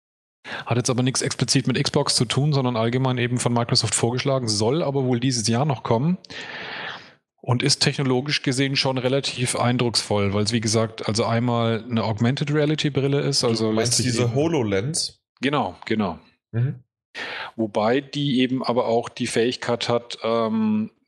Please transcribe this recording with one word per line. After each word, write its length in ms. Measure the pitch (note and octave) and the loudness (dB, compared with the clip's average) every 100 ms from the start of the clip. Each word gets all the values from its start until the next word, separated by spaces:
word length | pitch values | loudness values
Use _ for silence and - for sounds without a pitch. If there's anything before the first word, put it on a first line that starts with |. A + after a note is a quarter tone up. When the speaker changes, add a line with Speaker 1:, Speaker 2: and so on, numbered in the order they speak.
| _ _ _ _ - - | _ _ _ _ -14 -10
Speaker 1:
Hat 140 | - A#2+ | -2 -2
jetzt 100 | A#2 | 0
aber 140 | A#2+ | 2
nichts 180 | B2+ A#2+ | 0 0
explizit 460 | C#3 - A#2+ C#3 C3+ | -4 -2 0 2 2
mit 160 | B2 | 0
Xbox 320 | C#3+ D3+ C#3 - | 2 0 0 0
zu 80 | |
tun, 300 | A#2+ - D3+ | 0 0 2
sondern 220 | C#3 B2+ B2 | 2 0 0
allgemein 420 | A#2 B2+ C3 B2+ | 0 2 0 0
eben 180 | A#2+ B2 | 0 0
von 160 | B2 | 2
Microsoft 420 | A#2+ A#2 A#2+ A2 | 0 2 0 0
vorgeschlagen, 540 | - A#2 B2 C3+ C3+ A#2 | 0 0 0 0 0 0
soll 340 | G#2 A2 D3+ | 0 2 2
aber 220 | C#3 C#3 | 0 0
wohl 160 | B2+ B2 | 0 2
dieses 260 | C3 B2 A2 | 0 0 0
Jahr 200 | A#2 D3+ | 2 0
noch 160 | B2+ | -2
kommen 340 | - A#2 D#3 F#3 - - - - - - - - - - _ _ | 0 2 2 -2 -4 -14 -12 -12 -12 -12 -12 -14 -18 -20 _ _
und 200 | - B2 | -2 0
ist 180 | C3 - | 2 2
technologisch 640 | D3+ C#3 C3+ B2+ C#3+ C#3+ | 0 0 0 0 0 -2
gesehen 320 | D3 B2 C#3 | -2 0 0
schon 220 | C#3 C#3 C3 | 0 0 0
relativ 600 | B2 C#3 - - B2+ - | 0 0 -2 -4 -2 0
eindrucksvoll, 760 | B2 B2 A#2+ A2 - G#2 G2+ | 0 2 0 0 0 0 2
weil's, 200 | G2+ G#2 | 0 0
wie 100 | A#2 | 0
gesagt, 440 | A2 A2 A2 - - | 2 2 0 -2 -4
also 180 | G#2+ | 0
einmal 600 | G#2 A#2 B2 A#2 A#2 A2+ - | 2 2 2 2 2 0 -2
eine 120 | A#2 | -2
Augmented 460 | G#2+ G#2+ A#2 C#3+ D3 | -2 0 0 0 0
Reality 380 | D3+ D3 D3+ D3+ | 2 2 2 0
Brille 320 | C3+ C#3 C#3+ | 0 0 0
ist, 240 | C#3+ C#3 | 0 0
also 220 | B2 A2+ A2 | 0 2 2
Speaker 2:
Du 40 | |
Speaker 1:
lässt 40 | A2 | 2
Speaker 2:
meinst 200 | A#2 - | 2 0
Speaker 1:
sich 80 | B2+ | 0
Speaker 2:
diese 160 | A#2 | 0
Speaker 1:
eben 120 | A#2+ | 0
Speaker 2:
HoloLens? 840 | B2+ E3 D#3+ G#2+ G2 B2+ E3 - - _ - | 2 2 2 0 0 -2 -4 -6 -8 _ -4
Speaker 1:
Genau, 340 | C3+ C#3+ G2 F2 | -2 0 -2 -6
genau. 340 | - A2 G2 D#2+ - _ _ | -4 0 0 -4 -14 _ _
Speaker 2:
Mhm. 300 | A2+ C3+ - _ _ _ - - - - - | -2 -2 -4 _ _ _ -12 -10 -10 -10 -4
Speaker 1:
Wobei 440 | A2 G#2+ G#2+ C3+ | -2 0 2 2
die 400 | C#3 C#3+ C#3+ B2+ | 0 -4 0 2
eben 240 | B2+ B2+ | 2 0
aber 220 | A#2 A#2+ - | 0 0 2
auch 240 | A2+ - | 0 0
die 160 | - A#2+ | -6 -2
Fähigkeit 640 | A#2+ A#2 B2 - A#2+ - | 2 0 0 -2 -2 0
hat, 280 | A#2+ A#2 - | -2 -2 -8
ähm, 680 | A2+ A#2 A2+ A2 G#2+ G#2+ A2 _ | -2 0 0 0 2 0 -2 _